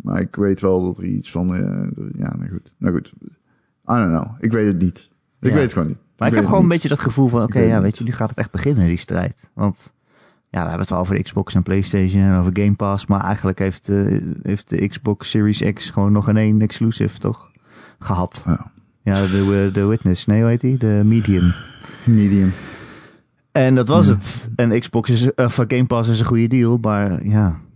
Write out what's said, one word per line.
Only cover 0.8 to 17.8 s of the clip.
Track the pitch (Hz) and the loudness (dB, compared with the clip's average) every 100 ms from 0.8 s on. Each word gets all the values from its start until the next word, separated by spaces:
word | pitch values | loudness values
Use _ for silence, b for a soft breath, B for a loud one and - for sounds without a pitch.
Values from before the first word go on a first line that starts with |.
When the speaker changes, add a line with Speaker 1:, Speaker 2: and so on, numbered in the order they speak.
Speaker 1:
dat | 90 90 | -2 -6
er | |
iets | 90 98 - | -6 -6 -6
van, | 85 90 | -4 -4
eh, | 92 50 50 50 - - - | -2 -4 -4 -6 -8 -10 -8
ja, | 50 50 | -8 -8
nou | 50 | -8
goed. | 85 - _ | -10 -14 _
Nou | 98 | -4
goed. | 82 - - | -2 -6 -16
I | - - _ _ _ _ | -20 -20 _ _ _ _
don't | - 120 92 | -4 0 0
know. | 82 - 113 | 0 -4 -4
Ik | 113 | -2
weet | 113 104 | 0 0
het | 90 | 0
niet. | 90 - - _ _ _ | -2 -4 -14 _ _ _
Ik | 131 | 0
Speaker 2:
Ja. | |
Speaker 1:
weet | 151 | 2
het | 123 | 2
gewoon | 90 78 | 0 -4
niet. | - | -6
Speaker 2:
Maar | _ | _
ik | - | -4
Speaker 1:
Ik | |
Speaker 2:
heb | 120 | 0
Speaker 1:
weet | 113 | 2
Speaker 2:
gewoon | 196 | 2
Speaker 1:
het | |
Speaker 2:
een | 196 | 4
Speaker 1:
niet. | 175 | 4
Speaker 2:
beetje | 170 147 | 2 0
dat | 143 | -2
gevoel | 127 135 131 | -2 0 2
van, | 120 | 2
Speaker 1:
Ik | 110 | 0
Speaker 2:
oké, | - | 2
Speaker 1:
weet | 113 | 2
Speaker 2:
ja, | |
Speaker 1:
het | 110 | 2
Speaker 2:
weet | 95 | 0
Speaker 1:
niet. | - | -2
Speaker 2:
je, | |
nu | 117 | -6
gaat | - 110 | -4 -6
het | - | -4
echt | 107 | -6
beginnen, | 92 139 135 85 | -4 -2 2 2
die | 87 | 0
strijd. | - 87 90 - _ | -4 -4 -4 -8 _
Want, | - 101 - - _ b b b b _ | -4 -4 -4 -12 _ b b b b _
ja, | - | -6
we | 82 | -4
hebben | 82 | -4
het | - | -4
wel | 87 | -2
over | 92 98 | -2 -2
Xbox | - 101 - | -2 -6 -2
en | 92 | -2
PlayStation | 87 95 98 101 92 98 | 0 0 0 0 2 2
en | 98 92 | 4 4
over | 90 | 2
Game | 92 101 101 | 0 0 0
Pass, | 101 98 - | -2 -2 -2
maar | 101 | -2
eigenlijk | 95 104 95 95 | -2 -2 -2 -2
heeft, | 98 - - | -4 -4 -2
eh, | 101 98 101 82 - | 0 0 -2 -4 -8
heeft | 95 101 - | -6 -6 -4
de | - 104 | -4 -4
Xbox | - 107 101 - | -4 -4 -4 -2
Series | 110 104 101 101 | 0 0 0 -2
X | 101 - | -4 -6
gewoon | - 101 | -2 2
nog | 104 | 2
geen | 104 107 | 2 2
één | 107 107 | 2 2
exclusive, | 107 - 113 - 104 - | 0 0 -2 0 -4 -4
toch? | 107 113 - _ B B | -6 -6 -12 _ B B